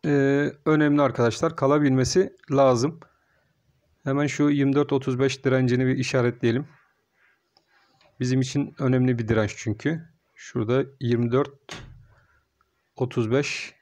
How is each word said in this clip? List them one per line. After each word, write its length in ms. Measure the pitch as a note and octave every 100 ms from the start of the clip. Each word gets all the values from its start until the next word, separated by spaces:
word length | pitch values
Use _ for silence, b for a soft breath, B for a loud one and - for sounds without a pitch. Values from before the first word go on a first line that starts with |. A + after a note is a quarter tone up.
| D#3+
e, 40 | C#3+ C#3 C#3 C#3+ - -
önemli 360 | D3+ D3+ D3
arkadaşlar. 540 | C#3 B2+ A#2 - E3 E3
Kalabilmesi 800 | C3+ D3 D3 C3 B2+ F#3 F#3+ - -
lazım. 480 | C#3 C3+ A#2+ C#3+ E3 b b b b b b _ _ _ _
Hemen 240 | C#3 C#3 D3
şu 220 | C#3 D3
yirmi 240 | C#3+ C#3
dört 200 | C#3 C#3+
otuz 260 | C#3 C3+ B2
beş 260 | C3+ C3 C3+
direncini 400 | C3 B2 B2 C3
bir 120 | C3
işaretleyelim. 680 | B2+ C3+ A#2+ A#2+ A#2 A#2 D#3 b b b _ _ _ _ _ _ _ b b b b _
Bizim 220 | B2+ C3
için 340 | C3 D3 C#3+ -
önemli 400 | C3+ B2+ B2+ A#2+
bir 80 | A2
direnç 260 | A2+ G#2+ -
çünkü. 440 | - G#2 C#3 E3 - _ _ _
Şurada 480 | - A#2+ A2 C3 C3+ -
yirmi 320 | A#2+ A#2+ A#2+
dört 520 | B2+ C#3+ - - - - b b b b b b _ _ _ _ -
otuz 360 | B2+ B2+ A2
beş 440 | B2+ C#3 - - _